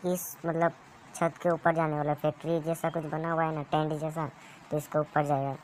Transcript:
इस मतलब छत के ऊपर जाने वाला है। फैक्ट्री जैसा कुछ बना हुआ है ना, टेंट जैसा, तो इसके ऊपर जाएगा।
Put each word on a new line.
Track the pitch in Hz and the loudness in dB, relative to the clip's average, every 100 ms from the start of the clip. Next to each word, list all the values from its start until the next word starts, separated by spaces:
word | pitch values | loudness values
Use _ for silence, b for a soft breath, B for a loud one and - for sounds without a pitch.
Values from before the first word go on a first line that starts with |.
| 180 | -2
इस | 180 - - 170 | -2 -6 -6 -4
मतलब | 165 170 - - - - - | 2 0 0 -20 -20 -18 -2
छत | 170 - | -2 0
के | 175 | 0
ऊपर | 165 170 165 | 4 4 4
जाने | 160 147 | 2 0
वाला | 147 | 0
है। | 147 | 2
फैक्ट्री | 151 147 160 165 | 0 -2 -2 0
जैसा | 156 160 165 | 0 -2 -2
कुछ | 165 151 | -2 -4
बना | 156 165 | -4 -2
हुआ | 165 | 0
है | 160 156 | 0 0
ना, | |
टेंट | 143 156 156 | 0 0 0
जैसा, | 151 156 156 147 - B B - | -2 -4 -4 -6 -8 B B -4
तो | 151 | -4
इसके | - 151 | 0 -2
ऊपर | 151 156 147 | 2 0 2
जाएगा। | 139 139 135 | 0 0 -6